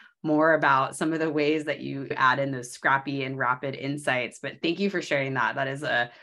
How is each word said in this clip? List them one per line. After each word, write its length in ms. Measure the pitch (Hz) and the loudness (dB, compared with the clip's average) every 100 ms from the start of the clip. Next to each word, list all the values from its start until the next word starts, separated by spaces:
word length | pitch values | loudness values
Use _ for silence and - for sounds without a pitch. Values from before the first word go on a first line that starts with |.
| - _ | -20 _
more 300 | 156 151 160 | 0 4 6
about 420 | 156 147 135 135 - | 6 6 4 2 -2
some 160 | 160 | -2
of 80 | 160 | 0
the 100 | 160 | 0
ways 320 | 151 147 156 151 | 2 2 0 -2
that 120 | 139 | -6
you 300 | 135 139 135 - | -6 -8 -6 2
add 240 | 131 127 | 4 4
in 100 | 139 | 0
those 220 | 131 123 | -4 -8
scrappy 500 | - 151 135 139 139 | -4 0 0 0 -4
and 160 | 131 135 | -4 -2
rapid 380 | 123 123 139 131 | -2 -2 -4 -6
insights. 640 | 139 143 147 127 117 - | -6 -2 0 0 -2 -6
But 120 | 139 - | -12 -4
thank 160 | 165 175 | -2 0
you 100 | 196 | -2
for 100 | 180 | -2
sharing 340 | 156 143 135 | -2 -2 0
that. 200 | 131 113 | 0 0
That 140 | 127 135 | 0 -4
is 160 | 139 | -4
a 260 | 143 120 120 - | -2 -2 -2 -6